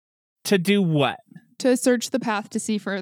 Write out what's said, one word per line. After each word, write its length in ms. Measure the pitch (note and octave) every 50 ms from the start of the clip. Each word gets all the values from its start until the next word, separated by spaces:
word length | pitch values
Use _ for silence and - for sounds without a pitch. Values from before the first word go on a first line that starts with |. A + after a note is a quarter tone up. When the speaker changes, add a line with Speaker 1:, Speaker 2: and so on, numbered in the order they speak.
| _ _ _ _ _ _ _ _ _
Speaker 1:
To 120 | - G#3 G3
do 240 | E3+ F3+ G3+ G3+
what? 380 | G3 E3+ D#3+ D3+ C#3 A#2+ - - - _ - - - _ _ -
Speaker 2:
To 160 | - C4 B3 B3+
search 320 | - C4+ B3 A#3+ A#3 -
the 80 | - C4
path 300 | B3 B3+ G#3+ G3+ G#3+ -
to 80 | - A3
see 160 | - - A3
if 80 | G#3 - G3+ F#3+ G3